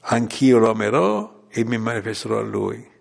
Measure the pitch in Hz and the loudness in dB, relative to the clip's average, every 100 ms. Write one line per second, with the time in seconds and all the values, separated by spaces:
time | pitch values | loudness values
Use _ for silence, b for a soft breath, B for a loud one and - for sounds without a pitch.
0 | - 117 117 - 135 120 110 110 104 131 | 0 -2 -2 2 6 6 4 2 0 0
1 | 185 214 214 - _ 113 113 117 110 117 | 0 -2 -6 -16 _ -6 -2 -2 -2 -4
2 | 101 104 110 110 107 104 98 110 - _ | -6 -8 -4 -4 -4 -4 -6 -8 -16 _